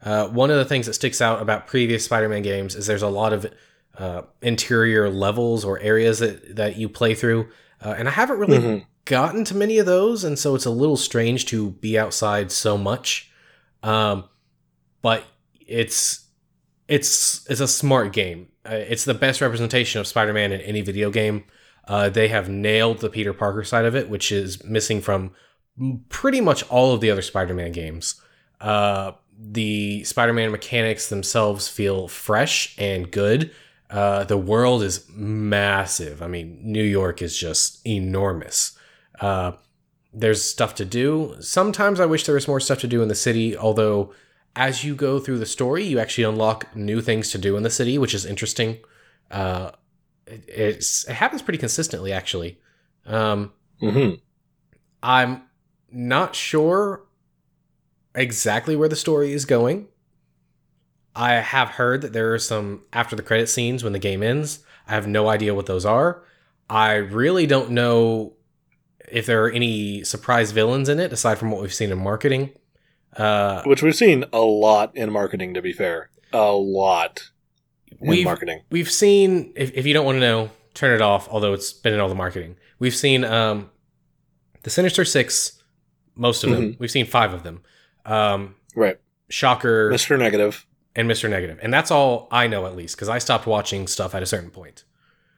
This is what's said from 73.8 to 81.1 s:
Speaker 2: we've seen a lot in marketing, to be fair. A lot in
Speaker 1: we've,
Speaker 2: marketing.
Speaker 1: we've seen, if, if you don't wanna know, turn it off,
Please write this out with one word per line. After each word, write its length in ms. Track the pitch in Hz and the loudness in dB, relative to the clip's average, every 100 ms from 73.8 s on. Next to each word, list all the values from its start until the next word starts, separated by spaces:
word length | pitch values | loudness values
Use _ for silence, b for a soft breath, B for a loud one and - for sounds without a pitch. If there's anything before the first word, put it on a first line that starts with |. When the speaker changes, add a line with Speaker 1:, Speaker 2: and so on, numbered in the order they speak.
Speaker 2:
we've 140 | 151 156 | 4 4
seen 300 | 226 147 127 | 6 4 2
a 80 | 113 | 2
lot 560 | 113 107 107 107 110 - | 4 4 6 6 4 -2
in 160 | 110 | -4
marketing, 440 | 104 98 98 92 90 | -2 -2 -4 -6 -6
to 60 | |
be 120 | 90 | -6
fair. 380 | 87 95 98 - _ _ | -4 -4 -4 -10 _ _
A 200 | 120 104 | 2 4
lot 800 | 101 98 95 95 87 82 - - _ _ _ _ _ _ | 4 0 2 2 2 0 -6 -18 _ _ _ _ _ _
in 200 | - 139 | -6 2
Speaker 1:
we've, 160 | 165 180 | 2 2
Speaker 2:
marketing. 360 | - - 165 - | 0 -6 -10 -6
Speaker 1:
we've 200 | 165 165 | -4 -2
seen, 600 | - 202 202 196 185 156 - | 2 6 6 6 4 -2 -6
if, 160 | 131 | -4
if 120 | 135 135 | -2 2
you 60 | 147 | 2
don't 100 | 139 | 2
wanna 140 | 131 | 2
know, 320 | 127 113 110 - _ - | 4 2 0 -8 _ -2
turn 180 | 139 | 2
it 80 | 117 | 4
off, 260 | 107 | 6